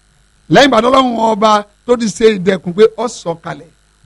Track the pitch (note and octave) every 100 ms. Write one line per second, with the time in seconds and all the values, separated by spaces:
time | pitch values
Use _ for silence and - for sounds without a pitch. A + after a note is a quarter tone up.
0 | _ _ _ _ - F#3 C#4 A3+ A#3+ C4+
1 | B3+ A3+ A3 G#3+ A3 G#3 G#3 _ - B3
2 | A3+ - A3 G3+ F3+ F#3+ F3+ E3+ A3 -
3 | A#3 - F3 E3 E3 D3 - _ _ _